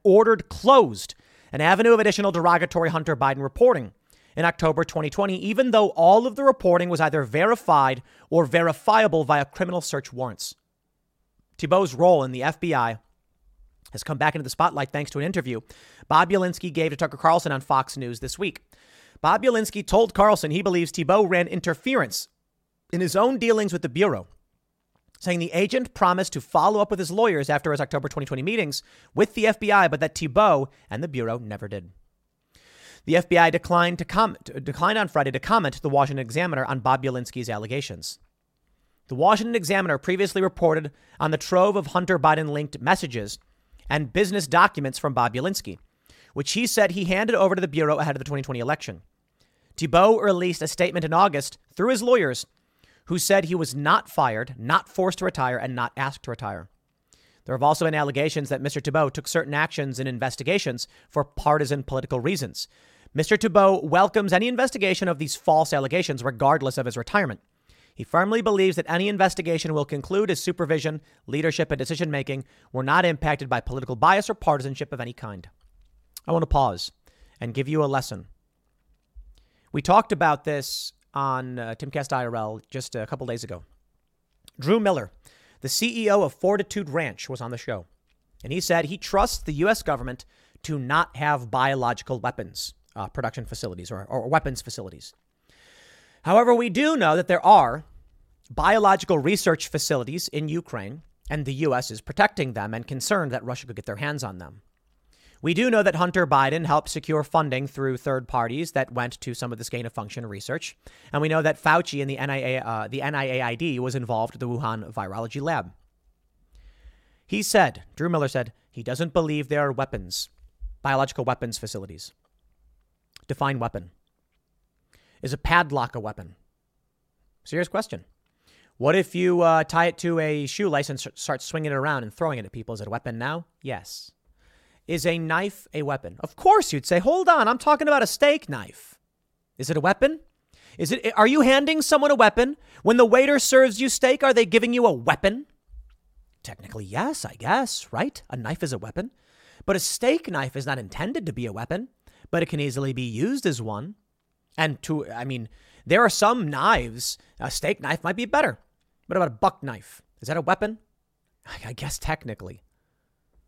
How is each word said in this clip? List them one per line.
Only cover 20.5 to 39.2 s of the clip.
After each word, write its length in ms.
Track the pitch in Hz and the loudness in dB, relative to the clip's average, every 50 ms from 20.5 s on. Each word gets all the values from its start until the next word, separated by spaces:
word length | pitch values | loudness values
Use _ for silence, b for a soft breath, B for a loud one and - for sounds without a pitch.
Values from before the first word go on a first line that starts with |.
he 100 | 151 185 | -2 -2
believes 300 | 208 196 180 175 170 151 | 0 0 0 0 0 -2
Thibault 320 | - - 160 135 185 214 208 | -4 -2 2 4 4 4 4
ran 240 | 170 185 175 175 180 | 4 2 2 0 0
interference 800 | 185 180 - 175 160 - - 254 269 240 151 123 - - - - _ _ _ _ _ _ _ _ _ _ _ _ | -4 -4 -2 -2 -4 -2 -2 -2 0 0 0 -2 -4 -8 -10 -12 _ _ _ _ _ _ _ _ _ _ _ _
in 80 | - 170 | -4 -2
his 160 | 185 170 - | -2 0 2
own 220 | 190 220 254 269 220 | 2 2 2 2 2
dealings 340 | 233 233 220 214 208 190 | 2 2 2 2 0 -2
with 100 | 170 160 | -2 -4
the 60 | - 147 | -6 -4
Bureau, 400 | 117 160 196 196 131 98 87 - _ _ _ _ _ _ _ _ _ _ _ _ _ _ _ _ _ _ | 0 0 0 2 0 -2 -6 -12 _ _ _ _ _ _ _ _ _ _ _ _ _ _ _ _ _ _
saying 220 | - 180 180 170 | -4 -4 -2 -2
the 100 | 170 175 | -4 -2
agent 420 | - 170 202 214 - 262 247 - - | -2 -2 0 0 0 -4 -4 -6 -2
promised 380 | - 208 180 180 185 196 - - | 2 2 4 4 2 -2 -4 -6
to 60 | 139 | -10
follow 380 | - - - 165 151 202 214 208 | -4 0 2 4 4 4 4 2
up 140 | 202 202 | 0 0
with 80 | 208 175 | -2 -4
his 100 | 185 151 | -4 -2
lawyers 400 | 175 208 233 226 175 147 139 135 | 0 2 2 2 2 2 0 0
after 220 | 147 147 - 160 | 0 0 0 -2
his 80 | 147 143 | -2 -2
October 280 | 143 - - 143 135 143 | -2 -4 -4 -4 -6 -6
twenty 180 | - 151 139 | -8 -8 -8
twenty 160 | - 147 131 | -6 -6 -6
meetings 420 | 131 185 226 226 185 147 139 - b b b b b b - | -4 -2 -2 -2 -2 -2 -6 -8 b b b b b b 0
with 180 | - 214 214 - | 0 0 0 0
the 140 | 226 214 214 | 0 -2 -2
F 100 | 208 - | -2 -2
B 140 | 214 202 | 0 2
I, 160 | 202 202 185 160 | 4 4 4 4
but 100 | 143 139 | 2 0
that 180 | 160 151 - | -4 -4 -4
Thibault 520 | - 165 147 120 190 214 202 160 139 135 b b b b b | -6 -8 -2 2 4 4 4 4 2 0 b b b b b
and 140 | - 117 | -8 -8
the 60 | 160 170 | -8 -6
Bureau 300 | 139 127 117 113 113 123 | -6 -4 -4 -4 -6 -6
never 280 | 120 107 104 98 110 | -8 -10 -12 -12 -12
did. 240 | 101 104 101 87 87 92 _ _ _ _ _ _ _ _ _ _ b b b b b b b b b b b _ | -12 -12 -12 -14 -16 -20 _ _ _ _ _ _ _ _ _ _ b b b b b b b b b b b _
The 120 | - 160 | 0 2
F 120 | 175 175 - | 2 2 4
B 80 | 175 | 6
I 140 | 170 170 165 | 6 6 6
declined 480 | 156 170 - - 180 170 175 175 175 165 | 4 0 0 2 2 4 4 2 0 -4
to 60 | 170 | -6
comment, 600 | - - 196 226 202 - - - - - 139 127 | -2 0 0 0 0 -2 -6 -16 -16 -14 -10 -10
declined 340 | 139 139 147 170 196 214 220 | -8 -4 -2 0 0 0 0
on 100 | 202 160 | -2 0
Friday 240 | - 151 139 139 | 0 0 0 0
to 80 | 123 127 | -2 -4
comment 340 | - - 214 226 180 139 - | -2 0 2 2 2 0 -4
to 80 | - | -4
the 60 | - 147 | -4 0
Washington 360 | 139 143 139 135 143 135 131 | 2 2 2 2 0 -6 -6
Examiner 400 | 113 113 156 180 180 151 131 131 | -6 -4 -4 -2 -2 -2 -4 -4
on 140 | - 135 131 | -4 -4 -2
Bobulinski's 680 | 110 127 135 131 131 135 123 127 120 - - 127 117 117 | 0 0 0 2 0 -2 -4 -6 -8 -10 -10 -10 -8 -8
allegations. 720 | 110 107 107 107 127 139 139 - 98 82 80 - - - _ _ _ _ _ _ _ _ _ _ _ _ _ _ _ _ _ - | -8 -8 -8 -6 -6 -8 -8 -8 -12 -12 -14 -14 -14 -16 _ _ _ _ _ _ _ _ _ _ _ _ _ _ _ _ _ -10
The 60 | 131 | -2
Washington 400 | 127 | 2